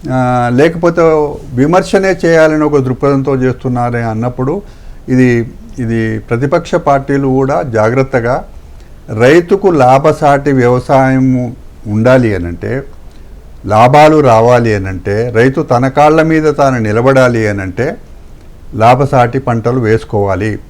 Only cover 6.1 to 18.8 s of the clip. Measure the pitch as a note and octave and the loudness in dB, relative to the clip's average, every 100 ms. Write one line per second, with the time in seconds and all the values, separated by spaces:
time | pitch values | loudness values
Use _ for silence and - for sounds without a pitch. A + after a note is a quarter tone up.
6.1 | A2 - A#2 C#3 E3+ E3+ F3 D#3+ C#3 C3+ | -6 -6 -4 -2 -2 -2 -4 0 -2 0
7.1 | C#3 C#3 C3 C3+ D#3 D#3 A2 G#2+ B2+ C3 | -2 0 0 0 -2 -2 0 0 0 0
8.1 | C3 A#2 C#3 - - - - - - - | -2 -2 -4 -6 -18 -20 -20 -20 -20 -12
9.1 | G#2+ B2 E3 E3+ F#3+ G3 E3 B2 C3+ D3+ | 0 4 4 2 0 0 2 4 4 2
10.1 | D3 D3+ C#3+ C#3+ C3+ A#2+ B2 - C3+ C3 | 0 2 0 0 0 2 0 0 0 2
11.1 | C3 C3 B2+ B2 - - - - G#2 A2+ | 2 0 0 -4 -10 -18 -18 -6 -2 2
12.1 | C3 A#2 G2 F2 E2+ G2+ B2 C#3 - - | 2 2 -2 -6 -8 -8 -8 -10 -18 -20
13.1 | - - - - - - G#2 B2+ D3 D#3 | -20 -20 -20 -20 -16 -2 2 4 6 6
14.1 | D#3 C3+ A2 A#2 B2 A#2 G#2 F#2+ F#2 G#2 | 6 4 4 4 2 2 -2 -4 -8 -4
15.1 | G#2 A#2+ A2 B2+ C3+ D3 B2 C3 C3 D3+ | -4 -2 2 2 2 -2 0 0 2 2
16.1 | D#3 D#3+ D#3+ D#3 D3 C#3 B2+ A2 G#2 B2 | 4 2 2 0 0 0 0 -2 0 2
17.1 | C3+ B2+ A#2 G#2+ G2+ F#2+ F2+ C3 G#3+ - | 4 2 2 -2 -2 -6 -6 -6 -6 -16
18.1 | - - - - - - - | -20 -20 -20 -20 -20 -14 0